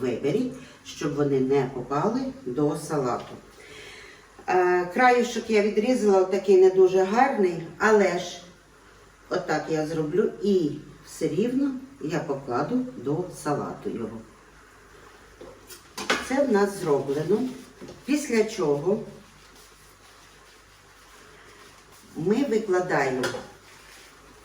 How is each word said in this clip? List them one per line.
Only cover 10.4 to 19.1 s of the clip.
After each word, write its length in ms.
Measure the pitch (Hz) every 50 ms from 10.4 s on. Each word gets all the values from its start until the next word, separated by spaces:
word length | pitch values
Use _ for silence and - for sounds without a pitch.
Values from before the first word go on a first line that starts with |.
| -
і 280 | 208 196 185 160 143 - - - - - - -
все 220 | - - - 165 156
рівно 420 | 147 160 220 247 262 269 285 277 262 - - - - -
я 180 | - 151 170 151
покладу 680 | 139 - - - - - 123 - 147 - 247 - - - -
до 280 | - 120 135 147 180 175 - - - -
салату 460 | 151 143 110 101 - - - - 104
його. 300 | - 113 113 101 110 113 - - - - - - - - - - - - - - - - - - - - - - - - - - - - - - - - - - - - - - - - - -
Це 160 | 254 285 277
в 80 | 254 214
нас 280 | 196 202 196 - -
зроблено. 580 | 175 156 143 135 - 139 139 151 156 165 202 240 262 254 - - - - - - - - - - -
Після 400 | - 285 285 - - 233 220 208
чого 600 | 208 - - 175 147 143 143 147 180 208 - - -